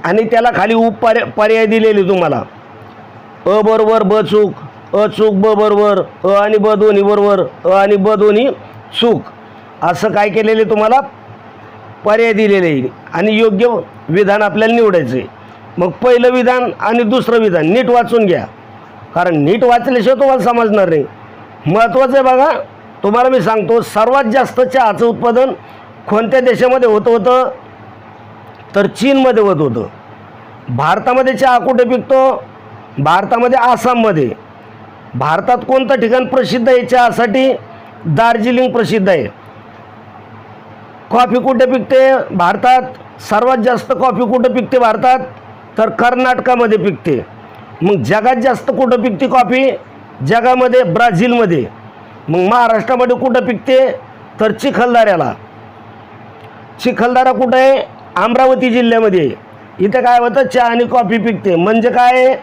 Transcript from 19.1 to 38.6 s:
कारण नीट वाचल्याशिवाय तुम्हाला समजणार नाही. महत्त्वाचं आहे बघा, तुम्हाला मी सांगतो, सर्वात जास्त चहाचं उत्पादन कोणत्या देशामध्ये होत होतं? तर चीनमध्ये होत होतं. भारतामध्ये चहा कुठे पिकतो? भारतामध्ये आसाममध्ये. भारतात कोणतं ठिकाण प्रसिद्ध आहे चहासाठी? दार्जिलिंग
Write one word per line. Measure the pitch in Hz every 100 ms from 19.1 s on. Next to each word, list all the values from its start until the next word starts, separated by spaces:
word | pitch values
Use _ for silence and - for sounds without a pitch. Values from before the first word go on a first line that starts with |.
| 165
कारण | 180 160
नीट | 143 220
वाचल्याशिवाय | 247 240 240 247 220 254
तुम्हाला | 277 262
समजणार | 220 233 226 208 185
नाही. | 160 127 - - - - - 151
महत्त्वाचं | 190 233 254 262
आहे | 269
बघा, | 262 254 285 480 587 - - -
तुम्हाला | 196 220 254
मी | 262
सांगतो, | 185 220 202 233
सर्वात | 196 208 220 269
जास्त | 247 254 247 -
चहाचं | 254 254 233 202 233
उत्पादन | 226 240 233 262 370 - - - - -
कोणत्या | 208 233 262
देशामध्ये | 254 254 247 262 247
होत | 214 240
होतं? | 233 202 254 254 - - - - - - - - - - - - -
तर | 196
चीनमध्ये | - 254 277 254 247
होत | 202 170
होतं. | 147 113 95 - - - - - - - -
भारतामध्ये | 120 151 196 208 247 254
चहा | 220 254 247
कुठे | 254 254
पिकतो? | 240 247 - 262 262 233 - - - - - -
भारतामध्ये | 143 175 202 240 247 254
आसाममध्ये. | 240 240 247 240 220 170 127 - - - - - - - - 123
भारतात | 135 165 196 247
कोणतं | - 262 254 262
ठिकाण | 226 254 254
प्रसिद्ध | 262 208 233 226
आहे | 247 220
चहासाठी? | 247 240 220 233 226 262 247 - - - - -
दार्जिलिंग | 151 226 233 220 247